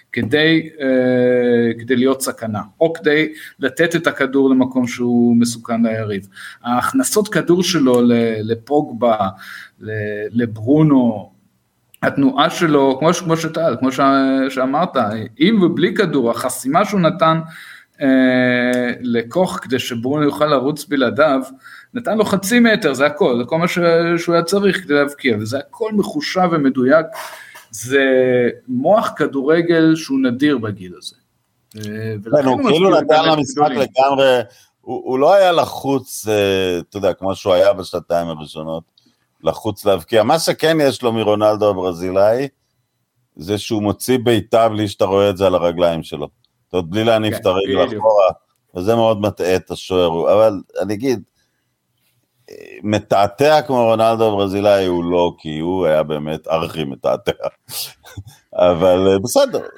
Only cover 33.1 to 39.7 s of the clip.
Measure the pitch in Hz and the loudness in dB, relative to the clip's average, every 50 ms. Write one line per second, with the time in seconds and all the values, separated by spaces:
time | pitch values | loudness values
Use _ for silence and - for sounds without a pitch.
33.1 | 156 156 160 160 156 151 139 120 127 143 147 151 131 143 135 - - 127 131 139 | 2 2 4 2 0 0 0 -4 -2 0 0 0 0 0 -2 -2 0 0 0 2
34.1 | 143 135 139 135 127 123 110 - - _ _ _ _ _ _ - 123 - - - | 2 4 4 4 4 2 0 -4 -10 _ _ _ _ _ _ -10 -10 -8 -6 -4
35.1 | 127 131 139 156 196 202 190 180 170 156 127 - - - - 135 139 131 101 - | -2 2 4 4 6 6 4 4 2 2 0 -2 -4 -8 -4 -2 -2 -2 -4 -6
36.1 | - - - 107 107 104 101 98 98 95 95 92 90 87 80 _ - 101 98 95 | -14 -10 -4 -2 0 0 2 2 0 0 0 0 -2 -4 -6 _ -10 -4 -2 -2
37.1 | 85 - 92 95 95 - - 104 92 90 95 101 98 92 90 - - 87 78 - | -2 -2 -4 -6 -6 -4 -2 0 2 4 4 4 2 0 -4 -8 -8 -10 -6 -4
38.1 | 85 85 85 85 82 78 76 73 - 80 78 80 80 82 82 _ _ _ _ _ | -4 -4 -4 -4 -8 -10 -12 -16 -14 -12 -10 -8 -10 -10 -10 _ _ _ _ _
39.1 | _ _ _ _ _ _ - 80 - - - 110 | _ _ _ _ _ _ -6 -4 -4 -4 -6 -8